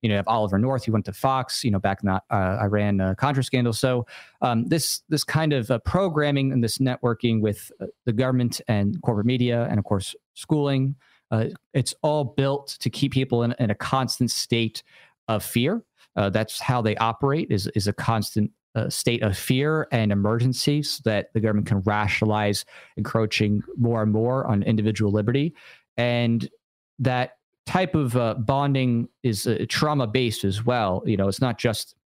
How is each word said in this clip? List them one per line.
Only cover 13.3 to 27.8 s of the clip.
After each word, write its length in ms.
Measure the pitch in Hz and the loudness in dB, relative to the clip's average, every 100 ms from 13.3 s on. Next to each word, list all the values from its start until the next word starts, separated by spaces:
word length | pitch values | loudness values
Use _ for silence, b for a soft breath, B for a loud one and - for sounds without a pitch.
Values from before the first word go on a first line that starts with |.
| 120 | 2
in, 140 | 117 123 | 0 0
in 140 | 117 | -2
a 40 | 101 | -2
constant 540 | - 135 127 - 120 | 0 0 0 0 -2
state 540 | - - 117 113 - b b b b - | -2 -2 0 0 -4 b b b b -4
of 160 | 110 | -4
fear. 380 | - - 123 226 - b b - | -2 0 0 -2 -6 b b -2
Uh, 140 | 101 | 0
that's 300 | 98 110 - | 0 -2 -6
how 200 | - 123 | -2 0
they 160 | 110 107 | 2 2
operate, 500 | 113 110 139 147 - | 0 0 0 0 0
is, 160 | 101 95 | -2 0
is 140 | - 101 | -2 -2
a 60 | |
constant, 580 | 101 - 113 104 - 104 _ _ - | -2 0 0 0 -2 -2 _ _ -6
uh, 120 | 110 | -4
state 340 | - - 117 | -2 -2 0
of 120 | 110 95 | 0 -2
fear 520 | - 127 143 156 - | 0 0 2 0 0
and 200 | 123 110 | 0 2
emergency, 720 | 101 101 113 127 123 - 147 | 2 2 2 2 0 0 0
so 180 | 143 - | -2 -4
that 300 | - 104 - | -2 -2 -2
the 60 | 113 | -2
government 260 | 107 104 101 | 0 0 0
can 140 | 101 | 0
rationalize 840 | 95 104 104 - 110 107 104 101 - B B B | 0 0 0 0 2 2 2 -2 -6 B B B
encroaching 680 | 104 - 107 - 107 104 - - | -2 0 0 2 2 2 -2 0
more 280 | 117 117 | 0 2
and 80 | 107 | 2
more 340 | 107 117 131 139 | 2 2 0 0
on 160 | 104 | 0
individual 500 | 101 110 107 104 107 | 2 2 0 0 2
liberty. 420 | 104 107 127 151 B B B B - | 2 2 0 0 B B B B -2
And 500 | 120 120 120 117 - _ _ _ _ _ | 0 2 2 2 -2 _ _ _ _ _
that 380 | 131 123 127 - _ _ - | 0 0 -2 -6 _ _ -2
type 300 | 180 | 0